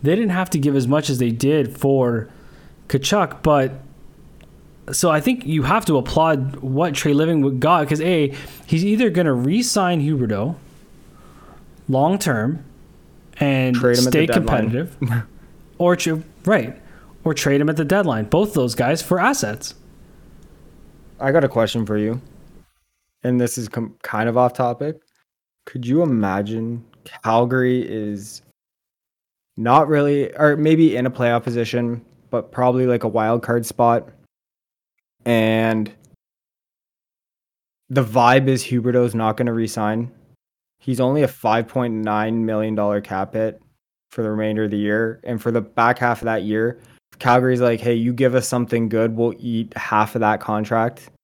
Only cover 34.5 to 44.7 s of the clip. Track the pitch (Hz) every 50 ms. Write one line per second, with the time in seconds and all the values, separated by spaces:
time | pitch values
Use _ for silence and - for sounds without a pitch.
34.5 | _ _ _ _ _ _ _ _ _ _ _ _ _ _ _ 117 120 113 110 110
35.5 | 110 113 113 113 113 110 107 104 - _ _ _ - _ _ _ _ _ _ _
36.5 | _ _ _ _ _ _ _ _ _ _ _ _ _ _ _ _ _ _ _ _
37.5 | _ _ _ _ _ _ _ _ 127 139 127 107 107 127 120 120 127 135 135 135
38.5 | 135 127 - - 127 120 110 123 120 123 123 123 107 113 113 110 110 - 123 120
39.5 | 113 117 113 110 - 117 107 104 107 113 120 120 - _ _ _ _ _ _ _
40.5 | _ _ _ _ _ _ _ 135 127 117 127 127 139 151 143 127 - - - 113
41.5 | 110 117 113 113 - 131 123 120 110 110 107 107 104 107 107 110 113 113 113 110
42.5 | 110 107 107 110 107 107 104 104 104 104 104 - 104 95 98 98 - 110 110 110
43.5 | 87 - _ _ _ _ _ _ _ _ _ _ - - 113 107 107 107 107 107
44.5 | 107 110 110 104